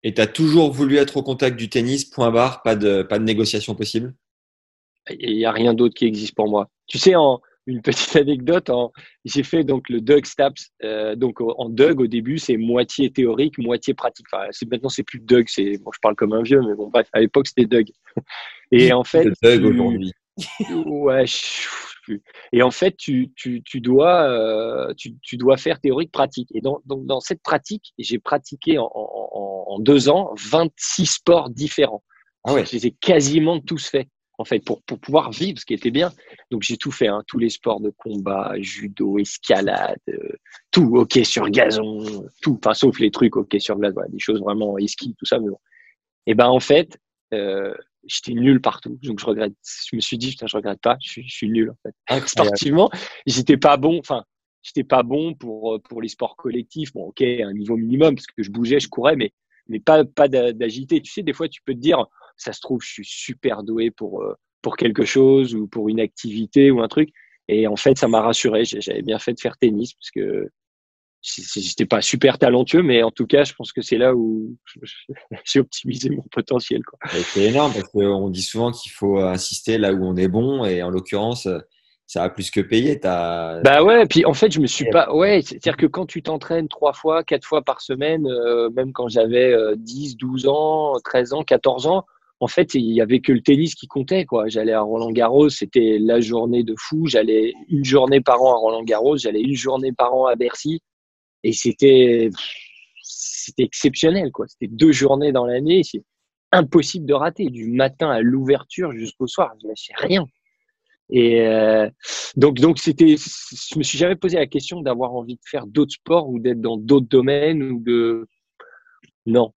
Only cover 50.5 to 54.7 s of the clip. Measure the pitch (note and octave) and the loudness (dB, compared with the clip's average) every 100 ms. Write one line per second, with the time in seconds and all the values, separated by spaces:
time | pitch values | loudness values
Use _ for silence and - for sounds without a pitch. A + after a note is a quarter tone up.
50.5 | G#2 G#2 G2 A#2 B2 - - B2+ - G#2+ | -6 -6 -4 -2 -2 -4 -16 -16 -8 -2
51.5 | A2+ A2 A#2+ A2 - - C3 - - G#2 | 0 -2 -4 -18 -18 -4 -4 -4 0 0
52.5 | G2+ C#3+ D#3 G3+ F#3 - - - B2+ B2+ | 0 0 4 2 0 -14 -10 -4 -4 2
53.5 | C#3+ D3+ C#3+ D3 E3+ - B2+ - _ _ | 4 4 4 2 -2 -4 -8 -8 _ _
54.5 | _ - | _ -10